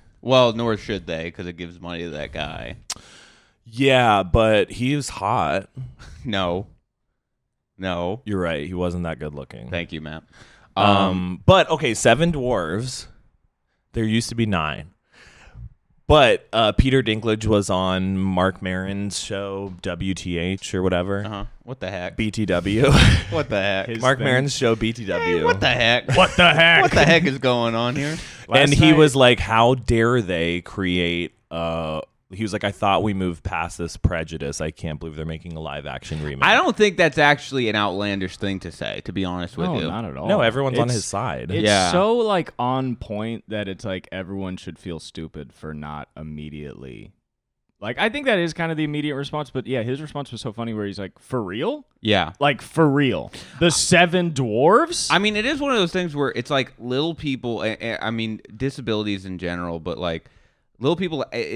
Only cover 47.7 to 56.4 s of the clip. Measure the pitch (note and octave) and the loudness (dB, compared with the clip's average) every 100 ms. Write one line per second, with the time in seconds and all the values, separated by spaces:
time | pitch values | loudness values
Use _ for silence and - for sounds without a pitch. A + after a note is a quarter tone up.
47.7 | _ G3+ - G#3+ C#4+ C4+ G3 E3+ E3 E3 | _ -8 -2 -2 -2 0 0 0 -4 -4
48.7 | D#3 D3+ D3 D3 C3+ C#3 D3+ C#3+ C3+ A2 | -4 -4 -4 -4 -6 -6 -8 -6 -8 -4
49.7 | B2+ A2+ C#3 D#3 C#3+ C3+ A2+ A#2 G#2+ A#2 | -4 -4 -6 -8 -10 -10 -10 -10 -8 -8
50.7 | G#2+ G2+ G2 F#2+ - - B2+ F#2+ G#2+ G3 | -6 -6 -8 -12 -14 -8 -6 -4 -4 -4
51.7 | D4+ - _ A2 G2 D#2 - C#3+ - - | -6 -10 _ 0 2 0 0 0 0 -2
52.7 | D#3+ D3+ C#3 C3+ E2+ G#1+ - - - E3+ | 2 4 4 2 0 -6 -14 -12 0 2
53.7 | - - F3 F3 F3+ F3 C#3 A#2+ A2 D#3 | 2 4 6 6 2 0 -2 0 4 6
54.7 | A#3 E4+ F4 - E3 G#3+ G#3 A#3+ D4 C#4+ | 6 4 -2 0 2 2 0 -2 -2 0
55.7 | A#3+ F3 F#3 F3 C#3+ C3+ A#2+ | 0 0 -2 -4 -2 -2 -4